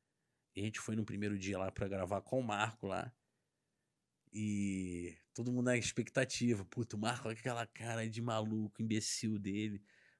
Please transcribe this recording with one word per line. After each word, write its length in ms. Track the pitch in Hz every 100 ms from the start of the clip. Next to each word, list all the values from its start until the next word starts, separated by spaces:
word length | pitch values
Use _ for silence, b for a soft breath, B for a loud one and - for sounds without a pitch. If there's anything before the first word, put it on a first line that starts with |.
| _ _ _ _ _ 95
E 60 |
a 20 | 107
gente 140 | -
foi 160 | - 110
no 80 | 104
primeiro 340 | 101 104 101
dia 180 | 95 92
lá 140 | 95
pra 160 | - 101
gravar 340 | 98 90 98
com 180 | - 131
o 40 |
Marco 420 | 117 104 110 - 98
lá. 260 | 92 120 - _ _ _ _ _ _ _ _ _ _ _
E 840 | 107 107 101 101 95 92 87 87 80 _
todo 180 | - 123
mundo 140 | 123 123
na 120 | 123
expectativa. 840 | - - 113 143 127 - 120 104 90
Puta, 300 | - 110 104
o 40 |
Marco 240 | 113 120
com 60 | 113
aquela 360 | 113 131 117 113
cara 420 | - 117 113 113
de 120 | 113
maluco, 600 | 120 110 107 110 107 -
imbecil 580 | 113 107 - - 110 104
dele. 420 | 98 101 107 101 b b b